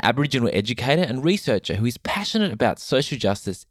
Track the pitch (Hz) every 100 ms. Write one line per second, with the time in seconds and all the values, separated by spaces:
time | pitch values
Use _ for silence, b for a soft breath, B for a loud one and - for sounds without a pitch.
0 | 107 123 147 131 117 101 104 117 120 160
1 | 165 127 156 202 - 101 - 95 117 -
2 | - 196 202 220 202 110 120 - - 135
3 | 143 135 98 101 - 90 -